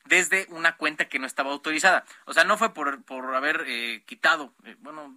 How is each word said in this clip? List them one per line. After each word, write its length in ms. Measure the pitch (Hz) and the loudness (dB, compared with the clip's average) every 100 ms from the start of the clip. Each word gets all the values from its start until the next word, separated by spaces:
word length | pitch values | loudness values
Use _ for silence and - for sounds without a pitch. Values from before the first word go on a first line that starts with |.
| - | 0
desde 420 | 175 180 190 196 | 2 4 0 -2
una 280 | 165 165 - | -2 -2 0
cuenta 280 | 156 151 - | -2 -2 -4
que 140 | 139 | -4
no 80 | 131 | -6
estaba 240 | - 139 | -4 -4
autorizada. 540 | 143 160 156 190 160 - - - | -4 -4 2 4 4 0 -12 -2
O 80 | |
sea, 100 | 143 | 2
no 140 | 175 208 | 4 4
fue 160 | 220 | 0
por, 300 | - 143 135 | -2 -4 -6
por 320 | - 131 127 131 | -8 -10 -4 -2
haber, 300 | 143 160 156 | 0 -2 -4
eh, 340 | 120 117 113 - | -4 -4 -6 -12
quitado, 480 | 117 160 160 135 _ | -2 2 2 -2 _
eh, 140 | - 110 | -20 -20
bueno, 340 | 123 156 147 | -18 -16 -16